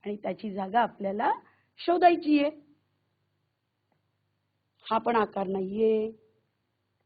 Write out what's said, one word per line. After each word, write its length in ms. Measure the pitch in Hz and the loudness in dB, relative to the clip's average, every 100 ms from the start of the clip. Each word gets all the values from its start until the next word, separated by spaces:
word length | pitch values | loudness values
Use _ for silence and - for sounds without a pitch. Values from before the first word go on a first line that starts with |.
| 202 | -10
आणि 100 | 208 | -8
त्याची 380 | 202 180 220 | -6 -8 -8
जागा 280 | 185 190 226 | -8 -2 0
आपल्याला 500 | 220 - 196 202 294 - - _ _ - | 0 -2 -6 -2 -2 -4 -8 _ _ -6
शोधायची 600 | - 349 349 339 302 294 | 0 4 6 4 4 2
आहे. 120 | 285 - - _ _ _ _ _ _ _ _ _ _ _ _ _ _ _ _ _ _ _ _ _ - | 2 -4 -14 _ _ _ _ _ _ _ _ _ _ _ _ _ _ _ _ _ _ _ _ _ -4
हा 60 | 220 | -2
पण 180 | 226 233 | 0 0
आकार 320 | 208 196 190 | 0 -2 -4
नाहीये. 640 | 196 190 208 220 220 220 220 _ _ _ _ _ _ _ _ | -4 -4 0 2 2 -2 -8 _ _ _ _ _ _ _ _